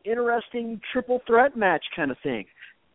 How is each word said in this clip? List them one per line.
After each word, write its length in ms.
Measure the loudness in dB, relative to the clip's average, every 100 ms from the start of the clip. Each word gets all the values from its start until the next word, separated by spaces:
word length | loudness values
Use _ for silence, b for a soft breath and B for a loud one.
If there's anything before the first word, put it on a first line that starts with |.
interesting 760 | -4 -2 0 -2 -4 -8 -6 -8 -6
triple 280 | -4 -2 -2 2
threat 300 | 4 4 4
match 280 | 2 2 -2
kind 160 | -4 -4
of 60 | -2
thing. 220 | -4 -6 -8 _ B B _